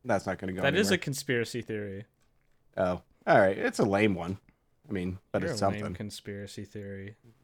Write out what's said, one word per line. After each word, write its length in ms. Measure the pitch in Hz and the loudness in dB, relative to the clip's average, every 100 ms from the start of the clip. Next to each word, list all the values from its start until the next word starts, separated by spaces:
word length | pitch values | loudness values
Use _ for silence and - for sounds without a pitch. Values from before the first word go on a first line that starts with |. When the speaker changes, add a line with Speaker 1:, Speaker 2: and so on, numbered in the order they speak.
Speaker 1:
that's 220 | 123 107 - | -2 0 0
not 120 | 90 | -4
gonna 140 | 95 | -4
go 100 | 92 | -2
Speaker 2:
That 140 | 139 170 | 0 2
is 140 | 202 | 2
a 40 | |
Speaker 1:
anywhere. 40 | 180 | 2
Speaker 2:
conspiracy 640 | - 131 - 120 113 123 | 0 -6 -2 -2 -2 -6
theory. 420 | 110 107 101 98 - _ _ _ _ _ _ - | -6 -6 -6 -10 -14 _ _ _ _ _ _ -2
Speaker 1:
Oh. 260 | 92 90 - _ - | 0 0 -6 _ 4
All 140 | 139 | 6
right. 180 | 98 98 | 6 4
It's 220 | - - | -2 2
a 40 | |
lame 300 | 117 143 107 | 4 6 4
one. 240 | 92 85 98 _ _ _ _ - | 2 -4 -8 _ _ _ _ -8
I 40 | |
mean, 260 | 101 90 92 _ | -4 -4 -6 _
but 100 | 101 | -2
Speaker 2:
You're 80 | 92 | -2
Speaker 1:
it's 100 | 107 | 0
Speaker 2:
a 60 | 98 | 0
lame 80 | 104 | 0
Speaker 1:
something. 140 | 104 | -4
Speaker 2:
conspiracy 720 | 92 107 - - 101 98 - | -6 -10 -12 -12 -10 -10 -12
theory. 520 | 101 107 101 98 98 107 117 _ | -12 -12 -12 -10 -12 -16 -20 _